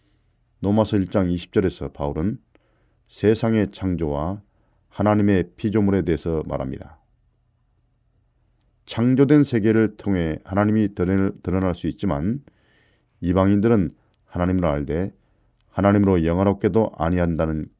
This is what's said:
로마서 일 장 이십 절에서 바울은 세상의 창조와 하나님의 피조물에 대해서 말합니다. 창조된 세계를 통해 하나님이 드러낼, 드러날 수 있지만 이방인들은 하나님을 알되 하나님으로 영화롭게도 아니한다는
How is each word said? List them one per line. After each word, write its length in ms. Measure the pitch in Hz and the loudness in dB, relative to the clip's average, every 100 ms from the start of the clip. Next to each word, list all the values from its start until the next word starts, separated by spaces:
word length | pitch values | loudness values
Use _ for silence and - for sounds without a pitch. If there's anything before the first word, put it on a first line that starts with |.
| _ _ _ _ _ - | _ _ _ _ _ -8
로마서 360 | 95 104 107 104 | 0 2 2 0
일 120 | 90 | 0
장 220 | 104 90 | 0 0
이십 220 | 87 - | -2 -2
절에서 400 | 113 92 - 73 | 0 0 -4 -12
바울은 460 | - 71 73 92 127 _ _ _ _ _ _ _ | -8 -6 -4 -6 -6 _ _ _ _ _ _ _
세상의 640 | - 101 110 117 110 98 | -2 0 2 0 0 0
창조와 720 | - 92 85 78 71 80 101 _ _ _ _ _ | -2 -4 -4 -4 -4 -4 -8 _ _ _ _ _
하나님의 640 | - 104 104 101 95 85 - | -2 0 2 2 2 0 -4
피조물에 460 | 110 107 98 95 | -2 0 2 0
대해서 400 | 82 78 82 80 - | 0 -2 -2 -4 -4
말합니다. 520 | 71 67 69 - - _ _ _ _ _ _ _ _ _ _ _ _ _ _ _ _ _ _ - | -6 -8 -10 -14 -20 _ _ _ _ _ _ _ _ _ _ _ _ _ _ _ _ _ _ -14
창조된 580 | - 120 131 135 147 | -4 0 2 4 4
세계를 520 | 143 117 107 110 107 - | 4 2 2 2 2 -2
통해 440 | 101 92 82 78 | -4 -2 -2 -4
하나님이 500 | - 95 107 107 101 | -4 -2 0 0 -2
드러낼, 380 | 101 90 95 98 - | -2 -2 0 -2 -4
드러날 320 | - 92 92 87 | -4 -2 -2 -4
수 100 | 80 | -6
있지만 560 | - 98 71 90 139 - _ _ _ _ _ _ - | -6 -4 -2 -4 -6 -10 _ _ _ _ _ _ -8
이방인들은 720 | 87 90 95 101 113 113 78 - _ _ | -2 2 4 4 4 2 0 -6 _ _
하나님을 400 | _ 90 90 92 | _ -4 -2 0
알되 480 | 85 73 69 78 98 - _ _ _ _ _ | 0 -2 -2 -4 -6 -10 _ _ _ _ _
하나님으로 560 | - 101 104 98 90 | 0 2 4 4 2
영화롭게도 680 | 80 87 101 98 107 110 107 - | 2 2 0 0 0 0 -2 -2
아니한다는 720 | 82 90 87 80 80 78 - _ | -2 0 0 0 -2 -4 -8 _